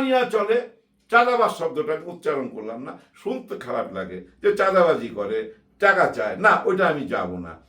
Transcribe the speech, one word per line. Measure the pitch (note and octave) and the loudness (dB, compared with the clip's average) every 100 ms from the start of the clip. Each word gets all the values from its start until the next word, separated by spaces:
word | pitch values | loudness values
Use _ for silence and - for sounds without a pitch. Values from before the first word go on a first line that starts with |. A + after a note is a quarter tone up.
নিয়ে | C4 B3+ A#3+ | 4 2 2
চলে? | A3 G3+ A#3+ A#3+ - _ _ _ | 0 0 0 -2 -12 _ _ _
চাঁদাবাজ | A#3 B3 A#3+ G#3 - | 4 4 4 2 0
শব্দটা | E3 C#3 D3+ D#3 | -6 -4 -4 -6
আমি | F3 | -8
উচ্চারণ | F3 - C#3 B2 | -8 -4 -4 -4
করলাম | A2 G#2+ A#2 C#3+ | -10 -12 -12 -12
না, | C#3 _ _ | -16 _ _
শুনতে | C3 B2+ - - | -8 -8 -8 -12
খারাপ | B2 A#2+ G2+ F#2+ | -6 -6 -6 -8
লাগে | F#2 F#2 - _ | -10 -12 -16 _
যে | G3+ G3+ | 0 2
চাঁদাবাজি | F#3+ F#3+ E3+ C3 A#2 G2+ | 4 4 4 2 -2 -6
করে, | G2+ A2 A2 - _ _ | -4 -4 -6 -12 _ _
টাকা | G3 F#3 D#3 A#2 | 4 4 2 0
চায় | G#2+ - | -4 2
না, | G#3 - - | 4 4 2
ওইটা | F#3 F3 | 2 2
আমি | D3 G#2 | 0 -2
যাব | G#2 F2+ F2+ E2+ | -4 -4 -8 -12
না। | D#2+ | -14